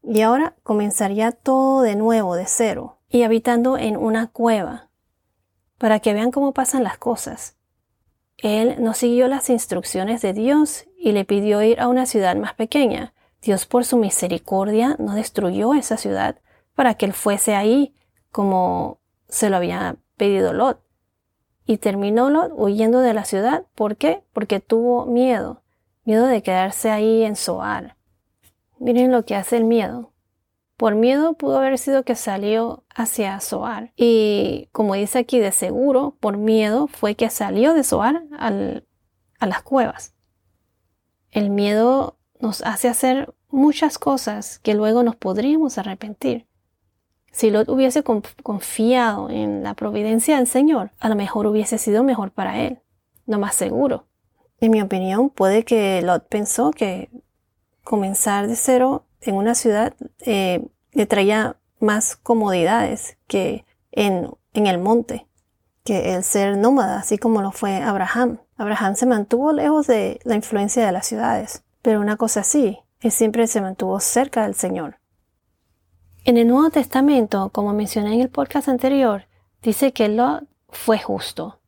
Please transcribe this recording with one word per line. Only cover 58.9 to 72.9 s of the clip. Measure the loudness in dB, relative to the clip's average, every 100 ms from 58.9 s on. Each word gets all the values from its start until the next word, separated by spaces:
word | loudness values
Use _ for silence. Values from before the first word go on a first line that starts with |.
| 0 _ _
en | -4 0
una | 0
ciudad, | 0 0 0 -2 -4 -20 _
eh, | -4 0 0 -2 -6 _ _
le | -2 0
traía | 2 2 2 -2 -6 _ _
más | 0 0 -2 -6
comodidades | 0 0 2 0 2 2 0 -4 -10 _ _
que | -2 -2 -6 _ _ _
en, | -2 0 0 -6 -12 _
en | 0 0
el | 2
monte, | 2 0 0 -12 _ _ _ _ _ _
que | -4 -2 -2
el | -4
ser | -2 0 0 2
nómada, | 4 4 0 -4
así | -4 -2
como | 0 0
lo | -2
fue | -4 -4 -2
Abraham. | -2 -4 -2 0 -2 -2 _ -10
Abraham | -6 -2 -2 0
se | 0
mantuvo | 0 0 0 2
lejos | 0 2 0 2
de | 0 0 -6
la | -2
influencia | -2 -2 -2 0 0
de | 0
las | -2 -6
ciudades. | -4 -2 -2 -6 -16 _ _
Pero | 0 2
una | 0 -2
cosa | -2 -2
sí, | 0 2 0 -2 _